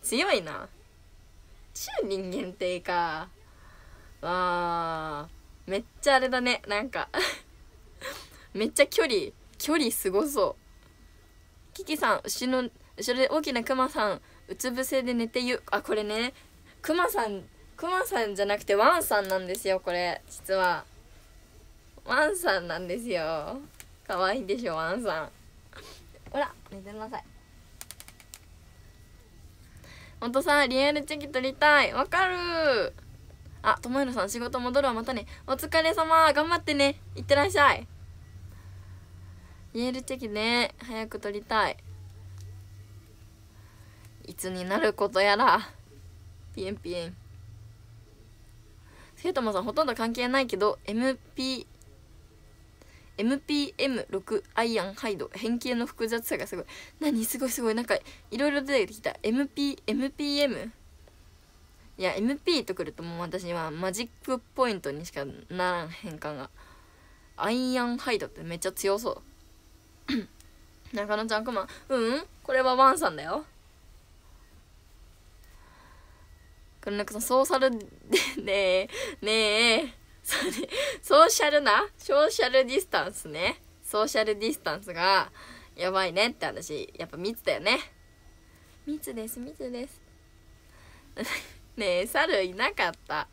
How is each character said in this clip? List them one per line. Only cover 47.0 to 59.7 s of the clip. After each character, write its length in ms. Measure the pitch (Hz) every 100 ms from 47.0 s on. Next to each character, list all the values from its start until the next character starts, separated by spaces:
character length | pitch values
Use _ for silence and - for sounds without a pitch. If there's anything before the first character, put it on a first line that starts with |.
| 170
ン。 100 | 180 - - - - - - - - - - - - - - - - - - - -
セ 140 | 349
イ 20 |
ト 80 | 320
マ 140 | 226
さ 60 | 196
ん、 40 |
ほ 80 | 180
と 120 | 208
ん 20 | 302
ど 80 |
関 180 | 233 226
係 160 | 233 247
な 120 | 269
い 60 | 254
け 120 | 185
ど、 200 | 208 -
エ 80 | -
ム 260 | 214 262 262 -
ピ 260 | - 262 262
ー、 60 | - - - - - - - - - - - - - - - -
エ 80 |
ム 140 | 226 277
ピ 280 | - 294 285
ー 80 | -
エ 100 | 277
ム 180 | 240 -
六 340 | 196 190 214 -
ア 100 | -
イ 140 | 233 226
ア 120 | 185
ン 40 |
ハ 140 | 202 226
イ 80 | 196
ド。 140 | -
変 260 | 190 220 240
形 160 | 247
の 120 | 240 240
複 220 | - 226
雑 180 | 233 226
さ 100 | -
が 100 | 196
す 80 |
ご 80 | 180
い。 20 | - - - -
何？ 240 | 302 233
す 140 | 220 247
ご 80 | 262
い 20 |
す 140 | 247
ご 80 | 233
い。 40 |
な 80 | 220
ん 40 | 240
か、 100 | 202 - - -
い 60 | 233
ろ 120 | 294
い 20 |
ろ 100 | 285
出 260 | 269 277 190
て 60 |
き 80 | -
た。 160 | - -
エ 100 | 214
ム 160 | 240 277
ピ 240 | - 285